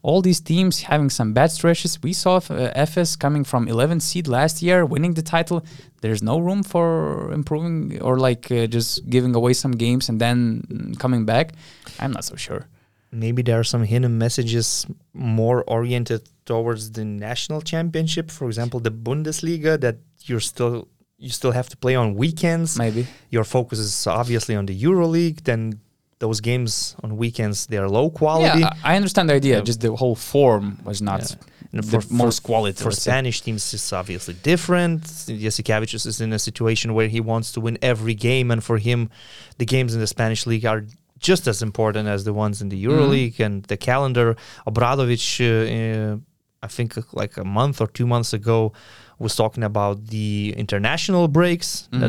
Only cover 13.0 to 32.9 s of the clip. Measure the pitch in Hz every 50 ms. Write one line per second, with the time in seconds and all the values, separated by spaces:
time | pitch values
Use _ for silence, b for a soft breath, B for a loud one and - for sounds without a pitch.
13 | _ - - 113 113 113 120 123 120 120 117 117 113 - - 120 113 104 117 123
14 | 127 120 117 113 113 117 - - 120 113 113 120 113 - - - - - - _
15 | _ _ - 117 131 117 110 110 110 117 123 123 - - 113 113 120 120 123 123
16 | 117 - 117 110 - _ _ _ _ - 120 113 113 117 117 110 107 107 110 113
17 | 107 107 104 101 101 107 123 - - - 156 151 151 - 165 160 170 170 160 160
18 | 160 160 160 165 160 160 - - 139 120 110 113 120 120 120 123 113 117 110 113
19 | 117 135 139 151 156 156 151 - 160 160 170 160 151 156 160 151 131 120 113 113
20 | - _ _ _ - - 123 113 101 - - - 123 117 120 117 - _ _ _
21 | _ _ _ _ 135 131 117 - - 131 113 127 123 - - - - 127 127 127
22 | 117 107 98 101 127 170 160 160 - 170 165 170 165 160 - - 117 113 107 117
23 | 123 127 B B B B - 113 107 - - 127 120 - 123 110 107 101 101 -
24 | - 104 - 110 123 123 120 113 - - 110 101 101 95 95 92 117 165 190 180
25 | 170 165 165 170 170 165 156 160 - 135 117 113 113 110 107 107 _ _ _ _
26 | _ _ _ - 120 110 110 107 107 117 123 127 123 110 101 - - - - -
27 | - 113 107 107 117 117 117 - 110 104 101 - - - 110 101 98 98 98 113
28 | 143 165 156 - 151 151 156 160 160 160 160 165 160 - - - - 139 170 196
29 | 202 185 - 202 175 156 143 139 135 135 123 107 104 113 117 113 113 113 113 113
30 | 131 123 113 - - - - 139 143 127 113 101 101 101 101 - - 104 104 98
31 | 104 101 98 98 - - - - B B B B B B - 110 107 107 113 113
32 | 101 - 117 120 120 117 110 - - - 113 113 107 101 95 - - 113